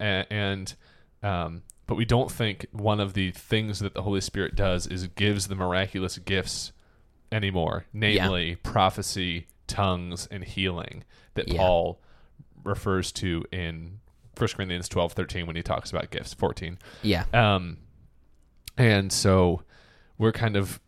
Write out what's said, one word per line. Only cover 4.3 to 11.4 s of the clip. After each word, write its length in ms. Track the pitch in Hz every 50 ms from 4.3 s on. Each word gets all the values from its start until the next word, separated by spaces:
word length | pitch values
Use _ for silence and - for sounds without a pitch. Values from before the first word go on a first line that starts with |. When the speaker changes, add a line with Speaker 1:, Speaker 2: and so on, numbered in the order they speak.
| - 101 92 - -
Speaker 1:
does 300 | - 101 95 90 90 87
is 200 | - 90 92 92 90
gives 400 | - - 101 104 104 101 98 98
the 60 | 98
miraculous 640 | 95 92 90 90 92 95 92 - 98 92 87 - -
gifts 540 | 87 - 95 95 - - - - - - - - _ _ _ _ _ _ _ _ _ - 110
anymore, 520 | 110 104 98 95 90 80 80 - 85 - - -
Speaker 2:
Yeah. 80 | 107
Speaker 1:
namely 560 | 107 104 107 95 90 92 92 87 85 82 85
prophecy, 880 | - - - - 113 95 95 - - 98 - - 101 92 90 82 87 - - _ _ _
tongues, 600 | - - - 101 95 92 87 87 87 87 85 - -
and 140 | 104 98 90
healing 600 | - - 98 95 92 87 85 - - - - - - - - - - -
that 140 | -